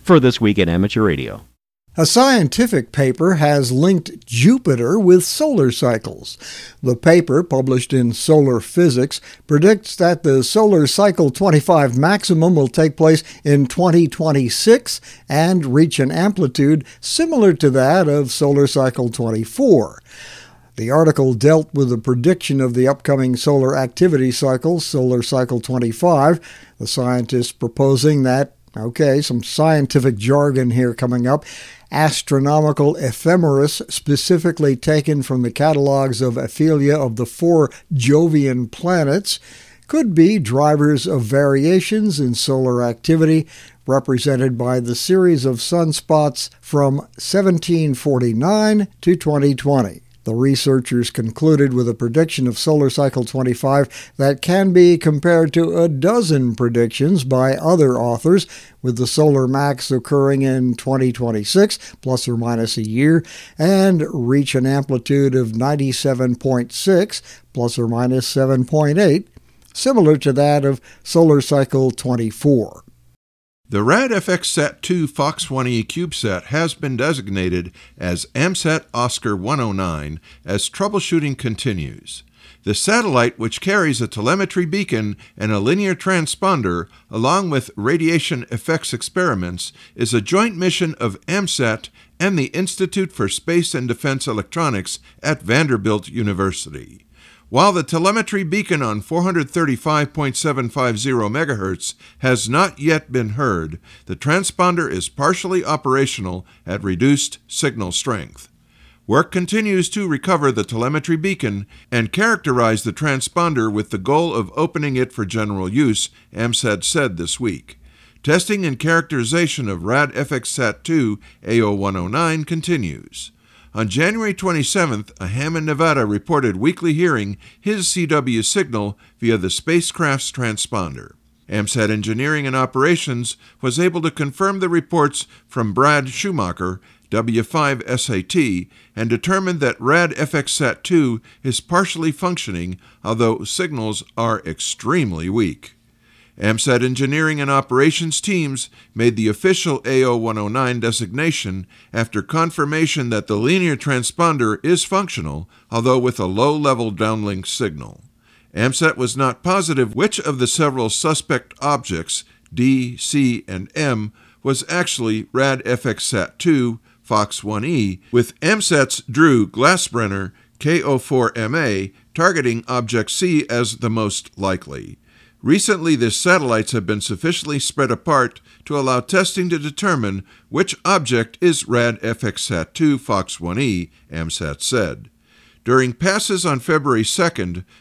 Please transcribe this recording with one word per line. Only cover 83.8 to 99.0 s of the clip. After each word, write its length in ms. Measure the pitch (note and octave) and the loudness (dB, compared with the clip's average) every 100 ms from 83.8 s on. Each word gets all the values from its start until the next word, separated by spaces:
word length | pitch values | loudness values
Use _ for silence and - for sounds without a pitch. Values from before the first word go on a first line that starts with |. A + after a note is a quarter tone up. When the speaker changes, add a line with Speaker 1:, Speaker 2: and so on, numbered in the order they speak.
| E3 A#2+ | 0 -2
Speaker 3:
a 40 | A#2 | -4
telemetry 600 | - A2 F#3 F#3+ F#3+ F3 | -4 -2 -2 -2 -2 -2
beacon 500 | F#3+ F#3+ A#2 G#2+ G2+ - - | -2 -2 -4 -4 -8 -14 -8
and 120 | G#2 | -2
a 60 | G#2+ | 0
linear 360 | G#2 F3+ G3 | 0 0 0
transponder, 920 | F3 - F#3 D#3 - F#3+ F3 G2+ F2 E2 _ - | -2 -2 -2 -2 -4 -2 0 -2 -4 -6 _ -10
along 380 | A2 B2 F3+ F#3+ | -4 0 0 0
with 220 | C#3 - | -2 -4
radiation 680 | - G#2+ E3 D#3+ E3 - C3 A#2 | -6 -2 0 2 0 -2 -8 -8
effects 420 | A#2+ - D#3+ - | -10 -4 -4 -4
experiments, 800 | A#2 - - F3+ G#2+ F2 F2+ - - - | -10 -8 -2 -2 -2 -4 -8 -12 -16 -16
is 180 | - A#2 | -6 -2
a 80 | A#2+ | -2
joint 340 | G2+ F#3 A3+ | 0 0 0
mission 400 | F3+ F#3 - E3+ D#3 | 0 -2 -2 -4 -4
of 180 | A#2 G2 | -6 -6
AMSAT 680 | - F#3+ G3 - A#2+ A2 - _ _ - | -6 -4 -4 -2 -2 -4 -8 _ _ -4
and 180 | F#3 F#3 | -2 0
the 100 | C3 | -2
Institute 640 | - F#3 - F#3+ G#3 F#3+ | -2 -4 -4 -4 -2 -4
for 160 | - G#2 | -2 -4
Space 480 | - - E3+ E3 | -4 -2 0 0
and 140 | C#3+ B2 | -2 -4
Defense 380 | A#2 D3 C3+ B2+ | -4 -4 -4 -4
Electronics 720 | A2 G2 E3 D#3+ A2 F#2 - _ _ | -4 -4 -4 -2 -2 -6 -12 _ _
at 180 | - D#3 | -6 -4
Vanderbilt 680 | F2 B2 D#3 A#2 G2+ G#2+ - | 0 0 2 0 0 -2 -4
University. 960 | A2+ G#2+ F#2 F#2+ - - C#2+ A#1+ - _ _ - _ - | -6 -4 0 -2 -2 -10 -16 -18 -20 _ _ -20 _ -4
While 240 | C3 F#3+ | 2 2
the 100 | F3+ | 2
telemetry 600 | C#3+ E3 F#3 G#3+ A3 G3+ | -2 -2 0 0 -2 -4
beacon 360 | F3 F#3+ - E3 | -2 -4 -2 -2
on 220 | B2 G#2+ | -2 -4